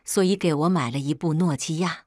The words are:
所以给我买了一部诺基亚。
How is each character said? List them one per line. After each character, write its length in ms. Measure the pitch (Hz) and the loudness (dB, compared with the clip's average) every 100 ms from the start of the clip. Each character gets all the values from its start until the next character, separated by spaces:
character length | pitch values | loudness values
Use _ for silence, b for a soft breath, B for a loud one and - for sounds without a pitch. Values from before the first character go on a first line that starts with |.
| - | -4
所 180 | - | 2
以 120 | 185 196 | 2 2
给 180 | 180 | 2
我 160 | 147 160 | 2 2
买 220 | 185 123 | 2 0
了 80 | 135 | -2
一 160 | 139 147 | -4 -2
部 180 | 170 | 0
诺 240 | 156 180 165 | 2 0 0
基 220 | - 160 | -4 -4
亚。 260 | 180 156 | -4 -6